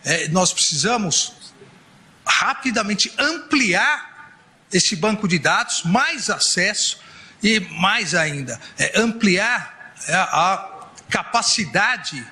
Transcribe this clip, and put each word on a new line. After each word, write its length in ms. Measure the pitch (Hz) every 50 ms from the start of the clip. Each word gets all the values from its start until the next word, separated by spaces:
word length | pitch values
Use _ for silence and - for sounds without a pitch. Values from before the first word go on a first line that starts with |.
| -
É, 240 | 135 160 165 156 151
nós 220 | 156 185 185 165
precisamos 800 | - - - - 165 147 135 208 247 233 208 165 139 - - - - - - - - - - - - - - - - - - - - _ _
rapidamente 880 | - - - 180 214 277 - - 262 220 233 214 202 208 190 - - -
ampliar 1200 | - 277 294 330 311 - - - 285 254 202 170 190 226 277 302 - - - - - - - - - - _ _ _ _ _ -
esse 240 | 180 - - 220
banco 300 | 160 160 214 214 208 208
de 120 | 185 175 170
dados, 440 | 123 151 170 202 240 - - - -
mais 440 | 165 185 240 277 320 339 277 185 -
acesso 720 | 190 151 - - - 180 180 202 208 - - - - - - - - - - - - -
e 200 | - 208 220 220 180 170 160 165
mais 340 | 175 190 214 240 214 156 160
ainda, 460 | 180 160 151 147 143 135 123 117 117 - - -
é, 220 | - 143 - - 202
ampliar, 960 | 226 233 220 226 220 202 175 185 208 233 247 214 160 - - - - - - - -
é, 60 | - -
a 760 | 190 185 - - 151 170 185 196 - - - - - - - - - - -
capacidade 1160 | - 208 175 - - 233 208 - - - 208 147 120 185 202 233 254 214 160 - - 135 - -